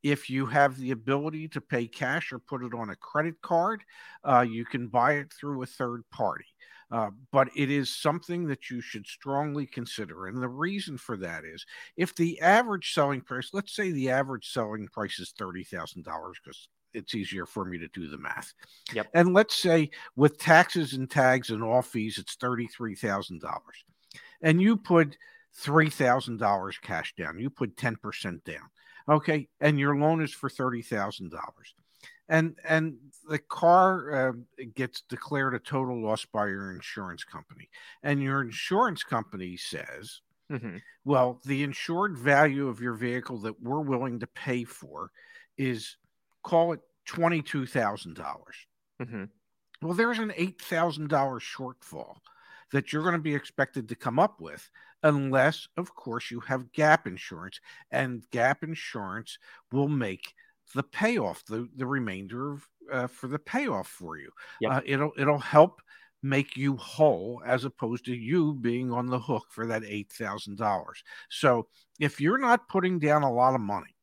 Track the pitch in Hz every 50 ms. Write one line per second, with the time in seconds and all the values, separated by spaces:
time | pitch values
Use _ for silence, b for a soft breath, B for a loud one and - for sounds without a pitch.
0 | - 143 143 139 - - 131 135 135 117 123 147 143 139 131 131 131 127 135 113
1 | 110 127 139 139 147 156 156 156 156 156 - 143 - _ - 123 120 113 - -
2 | 139 127 139 170 165 - 135 120 _ _ 143 127 123 120 117 117 113 104 92 _
3 | - - - 147 156 170 160 _ - - 180 165 175 202 220 208 - B B B
4 | B B B B - 143 131 123 123 120 113 117 120 - - 127 120 110 110 123
5 | 120 143 147 143 143 156 - - - 147 143 131 127 - - - 131 120 120 117
6 | 110 _ - - 117 95 71 - - _ _ B B B B B B B 117 117
7 | 110 101 98 117 131 _ - 135 135 131 - - 143 131 143 143 131 - - -
8 | - 151 156 170 - - 175 175 175 151 135 - - - 127 120 110 - - 110
9 | 98 - - _ - 139 139 139 151 151 143 147 139 - - 127 120 104 - -
10 | 107 82 80 85 95 92 107 127 127 123 123 135 160 180 202 202 185 165 143 120
11 | - - 117 95 92 85 85 80 78 80 80 - - B B B B B B -
12 | 175 180 - - 170 170 - - 156 175 202 226 247 233 202 180 - - - 165
13 | 143 143 143 127 - - 127 127 127 - - 196 196 - - - 208 185 165 139
14 | 131 131 127 135 139 131 131 110 - - - 127 113 107 107 110 104 92 _ 110
15 | 104 92 - - 90 - - - 107 90 87 92 92 - - 87 80 - - 90
16 | 78 82 80 80 85 90 87 - _ 69 67 - - _ _ _ _ _ - 113
17 | 95 - - 110 98 - - 117 104 - - 107 95 95 90 82 82 82 - 95
18 | 85 73 73 71 69 - - - - - - B B B B B B B B 110
19 | - - - 165 170 185 180 196 - - - - - 185 165 165 151 147 B B
20 | B B B 123 143 147 - - - 165 160 160 175 - - 180 156 127 131 131
21 | 131 127 - 147 131 127 127 131 - - 113 107 117 113 117 127 123 - - 117
22 | 107 110 107 - - - - _ - 127 123 117 120 107 - - 120 110 98 -
23 | - 107 98 98 101 - 90 78 - - - - _ - - - _ _ _ _
24 | B B B B B B B B - 160 156 175 190 214 233 202 - - 180 165
25 | 160 143 - B B B B B B B _ - - 143 147 160 156 156 - -
26 | 139 123 123 131 123 - 117 104 113 101 101 95 92 98 92 - - - 95 80
27 | 80 - - - 85 73 82 90 120 139 - - 131 104 - - - 120 110 -
28 | - 104 - - - 95 87 82 _ - 76 71 - - B B B B B B
29 | B - 151 151 - - 156 151 131 _ _ _ 139 151 151 139 139 143 147 139
30 | 147 156 165 160 156 139 - - - 131 - - 131 127 120 117 113 - 120 104
31 | 98 104 - - 98 82 78 - - - _ _ _ - _ _ B B B B
32 | B B B B B - 160 160 160 165 160 - - 165 160 160 160 160 135 117
33 | 139 139 _ - _ 151 151 143 _ _ - - 175 170 175 185 185 190 185 180
34 | 127 147 147 135 131 131 120 120 117 _ _ - 131 113 107 - 131 120 - -
35 | _ _ 131 - - - 147 139 135 131 123 117 _ - 143 135 131 127 123 120
36 | 110 107 110 107 - _ - 107 104 101 95 98 98 95 92 90 - - - 107
37 | 98 92 85 82 - - - 78 78 _ - - - _ B B B B B B
38 | - 147 143 139 135 135 135 139 131 113 98 - - - 185 202 247 233 170 -
39 | - - 135 113 107 - - 95 92 90 90 87 - - - 71 - - 64 73
40 | 101 - - - _ _ _ _ _ _ 147 123 110 110 85 95 B B B B
41 | _ 135 143 127 127 123 123 123 _ 135 143 135 143 139 - - - - 170 175
42 | 202 208 170 123 120 143 143 139 156 151 135 139 139 131 113 104 120 123 117 107
43 | 123 120 123 123 120 - 127 110 101 110 107 - 120 120 135 156 156 139 131 120
44 | 131 131 120 117 117 - _ - - 143 127 123 117 - - - - 65 76 76
45 | 87 - B B B B B B B B _ - 135 131 123 110 - - - _
46 | _ _ _ _ _ _ _ _ - - 175 165 170 170 160 - _ _ _ _
47 | _ - - 170 165 170 170 160 143 - - 143 131 127 - 135 113 101 104 104
48 | - 87 78 - 78 71 69 - - - - - - _ _ _ _ _ _ _
49 | 123 117 117 104 95 107 _ _ _ _ _ _ _ _ - _ 151 165 175 180
50 | 226 233 240 220 226 214 170 151 175 190 180 - - - 180 165 170 175 151 151
51 | 156 143 156 143 139 135 131 113 - - - - 131 127 127 _ - - - 69
52 | - - - - B B B B B B B B B B - 139 - - - 151
53 | 156 180 170 170 151 160 147 139 - - _ - 139 - - 135 113 - 120 _
54 | - 123 117 143 180 208 - - 82 78 76 - - _ b b b b b b
55 | - 156 147 143 139 135 131 135 131 151 160 - - - _ - 180 - - -
56 | - 127 117 120 - - 117 120 - - 135 131 123 107 - - 151 151 151 -
57 | - 107 92 - - - 95 80 87 98 - - B B B B B B 127 131
58 | 135 127 123 113 - _ - 120 117 131 143 _ - 156 160 - - - - 117
59 | 101 95 95 113 - - - - B B B B B _ 120 135 143 147 151 135
60 | 120 98 95 - - - _ b b b b b _ _ - 131 - _ - -
61 | 214 226 240 208 117 92 82 - - - 107 117 120 123 - 131 131 123 139 135
62 | 120 107 95 95 98 92 113 123 135 147 143 147 - _ _ _ - - 143 131
63 | 123 127 - - - 127 143 147 _ - - 254 294 247 117 95 90 - - -
64 | 90 82 80 76 69 - _ B B B B B 110 107 131 135 - - 139 135
65 | 147 151 - - 139 147 147 147 - - - 151 160 190 - - _ b b b
66 | b b b _ - 139 135 139 139 - - 127 135 139 139 117 - - - -
67 | 156 151 110 82 92 113 123 117 - 120 127 127 123 135 - - 131 113 120 120
68 | - 123 123 120 110 120 165 180 156 151 147 131 117 120 120 123 127 127 120 123
69 | 123 127 127 127 120 - 127 107 - _ - - 113 113 113 110 110 104 104 104
70 | 98 _ - - 117 98 98 107 - 104 101 98 113 104 98 87 - - - -
71 | B B B B B B - - - 139 123 117 113 _ b b b b _ -
72 | 151 143 - - 139 165 226 262 277 240 240 233 - - - 190 180 185 185 170
73 | 147 147 147 151 143 135 117 120 123 131 131 127 107 101 104 92 78 - _ _